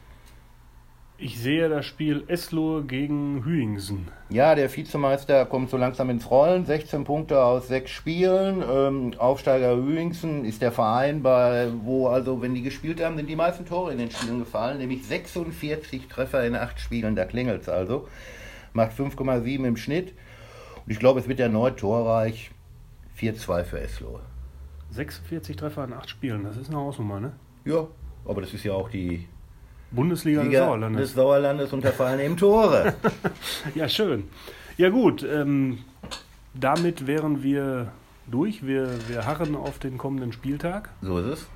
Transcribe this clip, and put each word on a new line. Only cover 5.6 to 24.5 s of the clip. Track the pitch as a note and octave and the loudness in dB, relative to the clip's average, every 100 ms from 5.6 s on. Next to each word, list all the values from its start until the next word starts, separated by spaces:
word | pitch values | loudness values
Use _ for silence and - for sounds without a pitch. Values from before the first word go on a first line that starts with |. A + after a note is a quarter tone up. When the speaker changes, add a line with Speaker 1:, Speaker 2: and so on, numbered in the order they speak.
| C3 | -2
Speaker 2:
so | C3 | 0
langsam | B2+ B2+ B2+ | 0 0 -2
ins | A#2 - | -2 4
Rollen. | C3 D#3+ F#3 C#3 | 6 6 4 2
Sechzehn | D3+ - D3 | -2 -2 -4
Punkte | C#3+ D3+ D#3 C#3 | -2 -2 2 4
aus | B2 B2+ B2 | 6 4 2
sechs | C3 C3 | -2 -2
Spielen. | - D#3+ E3+ F#3 F#3 G3 F#3+ A#2+ | -8 -4 2 4 4 4 0 2
Ähm, | C3+ C#3 C#3 B2 - | 4 4 2 -2 2
Aufsteiger | B2 C3+ C#3+ C3 B2 B2 | 2 4 4 4 4 2
Hüingsen | C#3 D#3+ E3+ E3+ E3 D3 | 2 0 -2 -4 -4 -2
ist | A2 G#2+ | -4 0
der | A#2+ | 0
Verein, | A#2 A2 A#2+ C#3+ D3+ | 2 2 4 2 2
bei, | C3 B2+ B2 A#2+ A#2+ A#2 | 4 6 6 4 0 -2
wo, | A2 C3 B2+ | -2 2 4
also, | B2+ B2+ B2+ | 2 0 -2
wenn | B2 B2 | -2 -4
die | |
gespielt | B2+ - D3+ E3+ | -4 -6 -6 -4
haben, | E3 D#3 | -4 -4
sind | D3 | -4
die | D#3+ | 0
meisten | E3+ F3 F3 | 0 -2 -6
Tore | F3 F3 | -4 -4
in | B2 | -4
den | A2+ | -4
Spielen | - A#2 B2 | -6 -6 -6
gefallen, | A#2 G#2+ A#2+ C#3+ | -4 -4 -2 -4
nämlich | C3 C3 G#2+ | -6 -6 -6
sechsundvierzig | F3 - F3+ E3 D#3+ D3+ D3+ - C3+ - | -6 -6 -6 -6 -6 -6 -6 -8 -12 -10
Treffer | - C3 C#3 | -6 -2 0
in | A#2+ A#2+ | 0 -2
acht | A#2+ - | -4 -8
Spielen. | - A#2 A2 | -6 -2 0
Da | G#2 | 0
klingelt's | F#2 A#2+ B2 F#2 - | -2 -2 -2 -2 -2
also. | F2 F#2+ C#3 - - - - - - - | -2 0 -4 -6 -16 -18 -16 -16 -18 -4
Macht | A2+ A2+ | 0 0
fünf | - C#3 | 0 -6
Komma | - C3 B2 | -2 0 0
sieben | A#2 C3+ | 0 -2
im | B2+ A2+ | 0 -2
Schnitt. | C3+ D#3+ F3+ - - - - - - - | -2 -2 -4 -12 -20 -20 -20 -20 -18 -16
Und | - | -8
ich | A2 | 4
glaube, | B2+ B2+ | 4 4
es | A#2 | 0
wird | B2+ | 0
erneut | A#2 G#2+ B2+ - | 2 4 2 0
torreich. | G2+ A#2 A2+ A2+ A2+ A2+ - - - - - - - | 0 2 2 2 2 -4 -12 -20 -20 -20 -20 -20 -18
Vier | - A2 G#2+ | -4 -4 -4
zwei | - F2 | -2 -2
für | F2 C#2 | -2 -6
Eslohe. | C#2 - A#1 A1+ - - - | -8 -10 -12 -14 -14 -14 -14